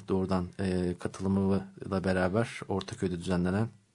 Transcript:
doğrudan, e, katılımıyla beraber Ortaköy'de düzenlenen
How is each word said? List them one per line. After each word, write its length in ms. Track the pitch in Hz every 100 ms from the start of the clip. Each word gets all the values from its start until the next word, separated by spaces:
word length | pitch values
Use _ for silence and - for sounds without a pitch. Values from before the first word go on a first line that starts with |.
| -
doğrudan, 400 | 95 92 92 87 -
e, 360 | 95 90 90 87
katılımıyla 680 | - - 95 98 98 95 - - -
beraber 720 | 95 92 92 90 107 113 - -
Ortaköy'de 520 | 95 - - 92 87
düzenlenen 480 | 90 90 90 98 117 - _